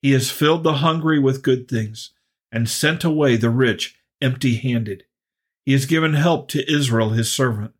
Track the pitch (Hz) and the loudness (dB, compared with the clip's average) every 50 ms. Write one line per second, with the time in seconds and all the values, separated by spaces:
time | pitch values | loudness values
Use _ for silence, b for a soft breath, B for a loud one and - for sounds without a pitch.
0 | - 139 135 131 120 - - - 151 151 160 165 160 165 151 139 143 165 160 165 | 2 2 2 2 0 -2 -4 0 2 2 2 2 0 0 0 2 0 0 0 0
1 | 156 160 156 147 139 135 131 135 - 139 127 123 123 _ - 113 110 107 107 110 | 0 2 2 2 2 2 0 0 0 0 0 0 -2 _ -4 -4 -4 -4 -8 -14
2 | - - _ _ _ _ _ _ _ _ - 113 117 113 - - - 151 160 170 | -18 -18 _ _ _ _ _ _ _ _ -4 -4 -2 -2 -2 -2 0 0 0 0
3 | - 170 156 156 147 139 123 113 110 117 117 123 131 120 107 - - - _ _ | -2 -2 0 2 2 2 2 2 2 0 2 2 2 2 0 -2 -6 -10 _ _
4 | _ _ _ _ - 131 127 - - 131 117 110 - 127 123 117 110 104 98 92 | _ _ _ _ -2 -2 -2 0 -2 -2 -2 0 -2 -2 -2 -2 -4 -4 -8 -12
5 | - _ _ _ _ _ _ _ _ _ _ _ _ - 135 135 131 135 160 160 | -14 _ _ _ _ _ _ _ _ _ _ _ _ 0 0 0 2 2 0 2
6 | 160 160 151 147 147 175 165 147 - - - 147 143 - 156 147 143 127 117 113 | 2 2 2 2 2 2 2 0 -2 -6 -6 -6 -2 0 0 0 0 2 2 2
7 | 113 110 110 117 113 113 - - 135 120 117 104 107 113 _ _ | 2 2 0 0 -2 -2 -2 0 0 0 0 -4 -8 -10 _ _